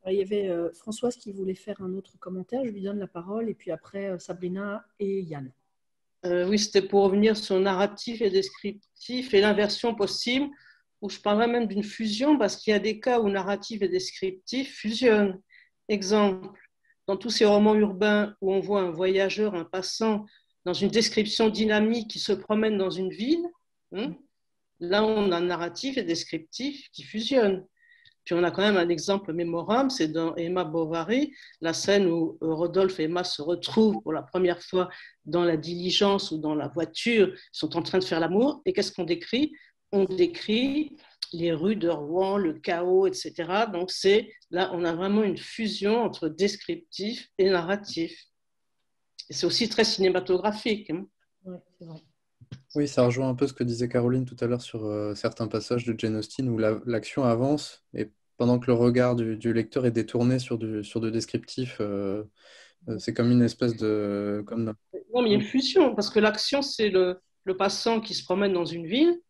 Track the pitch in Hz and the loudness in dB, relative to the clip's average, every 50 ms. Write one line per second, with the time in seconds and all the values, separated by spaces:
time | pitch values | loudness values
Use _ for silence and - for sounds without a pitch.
0 | _ 185 190 202 196 190 208 208 202 190 175 170 170 165 - - - - 214 220 | _ -2 -2 -2 0 0 -2 -2 -2 -2 -2 -2 -2 -4 -6 -8 -12 -12 -10 -4
1 | - 240 240 - - 220 196 196 190 190 190 185 - - 202 - 190 185 185 190 | -4 -4 -4 -4 -12 -14 -10 -6 -6 -6 -6 -8 -8 -12 -10 -8 -8 -8 -8 -8
2 | 190 _ _ _ - 180 185 185 185 _ - 254 277 240 214 202 190 196 202 208 | -10 _ _ _ -14 -12 -10 -10 -10 _ -6 -4 -4 -4 -6 -6 -6 -6 -6 -6
3 | 196 180 _ 175 170 185 202 220 226 220 196 _ - - 165 156 _ - - 196 | -8 -8 _ -12 -10 -8 -6 -6 -4 -6 -6 _ -8 -8 -8 -8 _ -12 -10 -8
4 | 196 196 185 175 - - 185 180 180 180 180 190 202 202 202 220 220 _ _ _ | -6 -6 -8 -8 -8 -10 -12 -8 -6 -6 -6 -6 -6 -6 -8 -8 -10 _ _ _
5 | 202 196 196 196 190 160 151 143 135 131 - _ _ _ _ _ _ _ _ _ | -6 -4 -4 -4 -6 -6 -10 -12 -12 -14 -16 _ _ _ _ _ _ _ _ _
6 | _ _ _ _ - 180 175 175 180 185 208 208 208 - - 196 190 196 - 202 | _ _ _ _ -4 -2 0 0 2 2 2 0 0 2 2 2 2 4 4 4
7 | 196 196 185 202 208 220 220 208 - - 196 185 190 196 190 180 202 202 202 - | 4 6 4 4 4 4 4 2 -2 0 2 2 2 2 2 2 0 0 -2 -6
8 | - - 233 220 233 202 185 190 190 190 - - - 208 202 - _ _ _ _ | -10 -10 -6 -2 -2 2 2 2 0 0 -6 -10 -10 -10 -10 -10 _ _ _ _
9 | - - 247 254 254 247 - 196 196 214 208 185 208 202 208 - - 240 226 208 | -14 -8 -6 -6 -6 2 4 6 6 6 4 4 2 0 0 -2 -2 -2 0 0
10 | 202 185 - - - 233 247 262 285 285 285 _ _ - _ _ _ _ _ _ | -2 -2 -2 -4 -2 0 0 0 0 -2 -4 _ _ -20 _ _ _ _ _ _
11 | - 202 190 - _ 208 208 208 233 240 240 240 233 208 190 202 202 - - - | -10 -10 -10 -4 _ 2 2 4 4 2 2 0 0 0 -2 -4 -4 -4 -6 -6
12 | 226 220 202 214 254 294 302 269 226 202 - - - - 214 208 208 220 214 214 | -4 -4 -2 0 4 4 4 4 4 0 0 -2 0 2 2 2 2 0 -4 -2
13 | - 262 247 240 220 202 196 196 185 185 202 196 202 - 226 208 202 185 175 185 | 0 0 2 2 2 2 0 -2 -2 -2 -4 -4 -4 -8 -6 -4 -2 -2 0 -2
14 | 185 - - - - 190 185 - _ - - 254 269 - - - - 214 226 220 | -4 -4 -10 -6 -6 -6 -6 -8 _ -8 -6 -4 -4 -6 -8 -8 -6 -6 -4 2
15 | 254 247 214 214 208 196 185 185 _ _ _ - _ _ _ _ _ _ 214 202 | 4 4 6 6 4 2 0 -4 _ _ _ -20 _ _ _ _ _ _ -4 -4
16 | 196 185 208 214 208 202 190 185 190 196 - - _ _ _ _ _ _ _ _ | -2 2 2 4 4 4 2 0 -6 -16 -18 -20 _ _ _ _ _ _ _ _
17 | _ - 196 196 - 240 220 - 240 208 202 208 208 214 214 214 214 202 190 180 | _ -6 -6 -4 -4 -4 2 4 6 6 8 8 8 6 6 6 4 2 2 0
18 | 202 208 208 208 208 208 - _ - 190 190 196 180 170 208 202 190 180 165 156 | 2 4 4 4 2 0 -4 _ -2 0 0 0 0 0 0 0 0 -2 -2 -2
19 | 185 185 190 190 196 196 190 202 214 214 202 175 165 - - 185 185 - - - | 0 2 2 2 2 0 0 0 -2 -2 -2 -4 -6 -6 -6 -6 -6 -6 -4 -2
20 | 220 226 214 202 214 - _ _ _ _ _ _ _ 180 180 170 196 196 170 220 | 0 0 0 0 -4 -8 _ _ _ _ _ _ _ -4 -2 0 0 2 2 2
21 | 226 - - - 208 214 - - 233 220 214 214 220 214 214 214 214 220 226 240 | 2 2 2 0 0 0 0 2 2 2 2 2 2 2 4 4 4 2 2 0
22 | 220 226 - 165 - - 208 202 - - 214 214 220 220 214 196 190 185 160 175 | -4 -8 -10 -8 -2 -2 -2 -2 0 -2 0 2 2 2 2 0 0 -2 -2 -2
23 | 185 185 160 160 214 254 311 339 349 339 - _ _ _ _ _ _ _ - 185 | -4 -6 -4 -4 0 0 0 0 0 -6 -8 _ _ _ _ _ _ _ -8 -6
24 | 220 294 - - - _ _ _ _ _ _ _ _ _ _ _ 170 175 190 202 | -6 -6 -6 -10 -16 _ _ _ _ _ _ _ _ _ _ _ -4 0 2 2
25 | 220 214 220 214 208 196 175 170 175 180 180 160 170 170 170 - - 269 269 262 | 2 2 2 2 2 2 2 0 0 -2 -2 -2 -4 -6 -6 -6 -8 -4 -4 -4
26 | - 165 165 165 - - - 160 160 _ - - - 285 285 - - - _ - | -2 -2 -2 -4 -4 -6 -8 -8 -8 _ -12 -8 -8 -6 -8 -8 -16 -20 _ -18
27 | 143 - - 214 226 - 277 262 226 202 190 185 - _ _ _ _ _ _ _ | -18 -10 -8 -6 -4 2 2 4 4 4 2 0 -6 _ _ _ _ _ _ _
28 | _ _ _ _ _ - 175 170 175 175 - 185 190 208 208 190 170 175 175 160 | _ _ _ _ _ -4 0 0 0 0 0 2 2 4 4 4 2 2 0 -2
29 | 156 - 196 196 196 - 180 170 175 170 165 170 165 - 214 240 277 262 - - | 0 -2 -2 -2 -2 -4 -4 -4 -4 -2 -4 -4 -2 0 2 2 2 2 0 0
30 | 165 156 156 165 165 165 160 - 170 165 180 185 180 160 156 165 165 156 165 165 | -2 -2 0 -2 -2 -2 -2 -4 -4 -2 -2 -2 -2 -2 -2 -2 -2 -2 -2 -4
31 | 165 156 220 262 294 294 - - - - - _ - 165 160 - - - 196 202 | -2 0 0 0 0 -2 -4 -12 -20 -20 -18 _ -4 -4 -4 -2 0 2 4 4
32 | 196 175 165 170 165 160 - - - 160 160 156 170 170 165 190 196 185 185 - | 4 4 2 2 0 -2 -4 -4 -4 -4 -2 0 -2 0 2 2 2 2 2 -2
33 | 156 160 170 175 180 180 - - 147 156 175 170 175 - - 220 220 220 196 - | -4 -2 -2 -2 -4 -4 -6 -6 -4 -4 -4 -4 -4 -2 2 4 4 4 4 0
34 | - 156 156 151 131 - _ 185 185 175 175 175 - - - 185 180 180 - - | -4 -4 -6 -6 -6 -4 _ 2 2 2 2 0 -6 -4 0 0 0 0 -4 -16
35 | - - _ _ _ 151 151 175 175 175 165 156 143 160 175 175 175 185 170 - | -20 -20 _ _ _ -2 0 2 2 4 2 0 -2 -4 -8 -4 -4 -2 0 2
36 | 208 202 196 196 196 - 160 156 151 151 151 151 139 139 - 165 165 160 - - | 4 4 2 2 0 -4 -8 -4 -4 -2 -2 -2 -4 -4 -4 -4 -6 -6 -6 -4
37 | - 233 240 226 196 180 190 - - - _ - - 156 - 170 160 - - 190 | -2 0 4 4 4 4 2 -6 -18 -18 _ -8 -6 -4 -4 -4 -4 0 0 -2
38 | 185 - 180 165 165 160 175 202 240 285 294 - _ 185 185 - 196 190 - - | 0 0 0 0 0 2 2 2 2 2 0 -2 _ -2 0 0 -2 -2 -4 -6
39 | 180 160 170 170 - - - 240 285 302 - - _ _ _ _ _ _ - 202 | -4 -4 -4 -4 -4 -4 -2 -2 -2 -2 -4 -8 _ _ _ _ _ _ 0 0
40 | 196 185 185 185 180 170 - - - - 208 226 254 277 269 294 302 - - - | 2 2 2 2 2 2 2 -6 -4 -2 0 0 0 0 0 -2 -4 -4 -8 -20
41 | - - _ _ - - - 170 165 170 165 151 156 196 220 196 165 170 165 147 | -20 -20 _ _ -14 -12 -8 -4 -2 -2 0 0 0 0 0 0 0 -2 -2 -2
42 | 147 143 160 185 190 190 196 208 196 165 151 131 - - 180 170 175 180 185 190 | -4 -4 0 0 0 0 0 0 0 -2 -2 -4 -4 -4 -2 -2 0 4 4 4
43 | 190 190 185 185 - 156 - - 170 165 180 208 214 208 202 170 175 185 - - | 4 4 0 -2 -10 -12 -8 -8 -6 -2 0 0 0 0 -2 -6 -4 -4 -6 0
44 | - 190 196 220 214 - - - _ _ - 175 190 185 190 175 175 170 170 165 | 4 4 4 4 4 0 -14 -20 _ _ -2 -2 -2 -2 -2 -2 -2 -2 -2 0
45 | 185 196 202 214 220 202 175 - - - - - 226 214 - - 196 202 214 233 | 0 2 2 2 2 2 0 -4 -6 -12 -8 -4 -4 -4 -4 -2 0 0 2 2
46 | 240 190 - - - 160 156 160 190 202 202 - - - 170 165 - _ - - | 0 0 -2 -4 -6 -6 -2 0 0 0 0 -2 -8 -8 -8 -8 -8 _ -12 -8
47 | 185 208 240 247 - _ _ - 190 190 190 175 165 165 196 208 202 - - 165 | -6 -6 -6 -8 -12 _ _ 2 4 4 4 4 2 0 -2 -4 -4 -8 -6 -6
48 | 165 175 - - - _ _ _ _ _ _ _ _ _ _ _ _ _ _ _ | -6 -6 -6 -14 -20 _ _ _ _ _ _ _ _ _ _ _ _ _ _ _
49 | _ _ _ - - _ 135 135 - 175 170 - 233 214 - - 220 214 - - | _ _ _ -20 -18 _ -8 -2 -2 0 0 0 0 0 2 2 2 2 2 2
50 | 190 190 180 185 180 - 185 180 180 214 208 208 - 247 214 208 - - 151 175 | 2 2 2 2 0 0 0 2 2 0 -4 -2 -2 -2 -2 -2 -4 -6 -8 -8
51 | 202 - _ _ _ _ _ _ _ 185 180 175 _ _ _ _ 175 165 160 160 | -8 -10 _ _ _ _ _ _ _ -16 -16 -16 _ _ _ _ -18 -16 -16 -18
52 | _ _ _ _ _ _ _ _ - _ - - _ _ - 147 147 143 143 - | _ _ _ _ _ _ _ _ -20 _ -20 -20 _ _ -2 -2 -2 0 4 4
53 | 127 120 120 123 135 131 127 123 143 135 131 - 127 120 117 117 123 120 - 123 | 4 4 4 2 0 -2 0 0 0 -2 0 -2 -4 -4 -2 -2 -2 0 0 0
54 | 120 120 123 131 131 123 120 - 123 117 120 120 120 - - 117 110 107 107 104 | 2 2 2 0 -2 -4 -6 -4 -2 -2 -2 -2 -4 -8 -10 -8 -6 -4 -4 -4
55 | 104 104 104 101 - 95 - - 117 107 104 110 104 - 123 120 120 120 113 110 | -4 -4 -6 -4 -4 -4 -4 -2 -6 -2 -2 -4 -2 0 -2 -2 0 -2 -4 -2
56 | - 113 110 107 107 - - - 135 127 117 110 110 107 110 107 - 127 117 110 | -2 -2 -2 -2 -4 -8 -6 -4 -4 -2 0 2 2 2 2 0 -2 -4 -4 -4
57 | 107 - - - 135 123 117 113 127 139 147 147 143 - - - _ _ _ - | -4 -4 -4 0 2 2 4 4 4 2 2 0 -2 -8 -16 -20 _ _ _ -6
58 | 110 - _ _ _ _ _ _ 120 120 123 123 123 - 123 117 120 123 120 123 | -6 -6 _ _ _ _ _ _ 2 4 4 2 4 2 4 6 6 4 6 4
59 | 123 123 123 120 113 113 110 107 - 120 113 113 110 - - 143 127 123 113 113 | 4 4 2 0 0 -2 -4 -2 -2 0 0 0 0 0 -2 0 0 2 2 2
60 | 110 110 - 120 120 123 131 131 127 - 123 117 113 110 110 107 104 104 - 117 | -2 -2 0 2 2 4 2 2 0 -4 -6 -4 -4 -4 -6 -6 -6 -6 -6 -4
61 | 113 113 110 113 110 - - 117 - - - - 127 127 - - 110 104 101 98 | -2 -2 -2 -2 -4 -2 -4 -6 -6 -6 -8 -8 -8 -8 -4 -6 -4 -4 -2 -4
62 | 101 98 98 104 107 107 _ _ _ - - - - - _ _ _ - 113 98 | -2 -4 -4 -4 -6 -10 _ _ _ -20 -20 -20 -20 -20 _ _ _ -8 -8 -6
63 | - - 117 - 120 120 123 123 120 117 117 _ - 120 113 110 110 107 107 107 | -6 -6 -2 0 4 4 6 6 6 4 2 _ 0 0 0 0 0 0 0 0
64 | 104 104 101 101 101 104 101 104 104 101 117 113 113 110 104 _ _ _ - 170 | 0 0 -2 -2 -2 -2 -4 -4 -6 -6 -6 -4 -4 -4 -6 _ _ _ -16 -16
65 | - _ 220 247 247 226 202 208 - - - 262 269 - - 381 339 262 226 208 | -14 _ -2 0 2 4 4 2 2 2 -2 0 0 2 6 6 6 6 4 0
66 | 208 - - 220 208 214 214 - - - - 277 277 - - - 226 208 185 185 | -4 0 2 4 4 4 2 2 -4 -2 0 0 -2 -2 -4 -2 -2 2 4 4
67 | 185 180 180 185 _ _ _ _ _ 190 185 185 196 202 202 - - 233 226 220 | 2 2 0 -6 _ _ _ _ _ -6 -2 0 0 0 0 0 0 0 0 0
68 | 214 - 196 - - - 185 190 202 202 190 175 175 151 160 170 170 160 190 254 | -2 -4 -8 -8 -2 -2 0 2 2 2 2 0 -2 -2 -4 -8 -6 -2 2 4
69 | 302 339 349 349 _ _ | 4 4 4 2 _ _